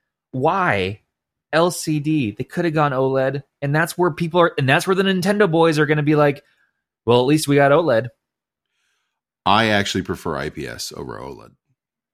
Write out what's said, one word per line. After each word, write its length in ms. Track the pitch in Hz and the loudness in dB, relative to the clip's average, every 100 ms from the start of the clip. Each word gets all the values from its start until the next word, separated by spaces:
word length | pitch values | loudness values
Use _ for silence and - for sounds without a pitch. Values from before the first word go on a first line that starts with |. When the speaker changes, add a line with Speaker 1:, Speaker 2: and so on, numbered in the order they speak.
| _ _ _ | _ _ _
Speaker 1:
Why 680 | 131 143 190 180 101 92 107 _ _ _ _ - | -4 -2 -2 -2 -2 -4 -6 _ _ _ _ -4
L 180 | 156 175 | 0 0
C 280 | - - 151 | -2 -4 -4
D? 320 | 147 156 110 | -2 -2 -2
They 120 | - | -6
coulda 260 | - - 170 | -10 -4 -2
gone 220 | 156 147 | 0 0
oled, 500 | 131 135 135 131 139 - - | 0 0 0 -2 -4 -10 -10
and 120 | 139 | -4
that's 220 | 156 170 - | -2 -2 0
where 140 | 175 | -2
people 300 | 143 170 175 | -2 -2 2
are, 120 | 170 - | 2 2
and 100 | 131 | 0
that's 180 | 160 190 | 2 2
where 100 | 190 | 0
the 60 | |
Nintendo 460 | 190 185 185 208 202 | 0 0 0 2 2
boys 280 | 165 165 151 | 4 2 2
are 80 | 147 | 2
gonna 160 | 151 | 0
be 140 | 147 151 | 2 2
like, 280 | 147 135 _ _ _ _ _ _ | 2 0 _ _ _ _ _ _
"Well, 160 | - 120 | 2 2
at 60 | 127 | 4
least 200 | 156 143 | 2 2
we 80 | 143 | 4
got 140 | 139 | 4
oled." 380 | 147 165 117 123 _ _ _ _ _ _ _ _ _ _ _ _ _ | 4 2 0 -2 _ _ _ _ _ _ _ _ _ _ _ _ _
Speaker 2:
I 220 | - 104 113 | 0 2 4
actually 360 | 104 98 98 | 2 0 -4
prefer 340 | 87 85 87 71 | -4 -6 -6 -6
I 140 | 73 | -8
P 160 | 76 65 | -10 -12
S 260 | 57 - - | -12 -12 -12
over 220 | 67 55 | -14 -14
oled. 340 | 67 58 - _ _ _ _ _ _ | -16 -18 -20 _ _ _ _ _ _